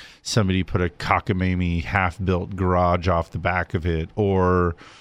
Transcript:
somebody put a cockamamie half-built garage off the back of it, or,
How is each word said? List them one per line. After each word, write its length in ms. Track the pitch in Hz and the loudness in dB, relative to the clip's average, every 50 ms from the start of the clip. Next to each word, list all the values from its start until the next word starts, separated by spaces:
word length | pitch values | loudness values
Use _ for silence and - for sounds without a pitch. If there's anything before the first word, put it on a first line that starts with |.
| - - - - _ | -20 -20 -20 -18 _
somebody 400 | - - 117 104 92 92 95 90 | -2 0 0 2 2 2 0 0
put 180 | - - 92 | -2 -2 -2
a 80 | 90 87 | -2 -2
cockamamie 920 | - - - - 104 90 - - 101 92 92 92 92 90 90 87 85 85 82 | -4 -8 -2 0 0 0 2 0 -2 0 0 0 0 0 0 0 0 -2 -4
half-built 680 | - - 101 95 92 - - 98 90 95 87 92 - 104 | -2 0 0 0 0 -2 -4 -2 0 0 0 -2 -4 -6
garage 520 | 92 95 92 90 90 90 87 87 90 85 95 | -4 0 0 2 2 2 2 2 0 0 0
off 220 | 87 85 82 - - | 0 0 -2 -4 -8
the 60 | 90 | -4
back 360 | 82 98 90 90 85 - - | -4 -2 -2 -2 -4 -4 -4
of 100 | 90 80 | -4 -2
it, 240 | 90 82 80 80 - - | -2 -2 -2 -4 -6 -4
or, 580 | - 104 98 98 95 92 90 90 90 90 87 85 - - - - - | -2 0 0 2 2 2 4 4 2 2 0 -2 -4 -12 -20 -20 -20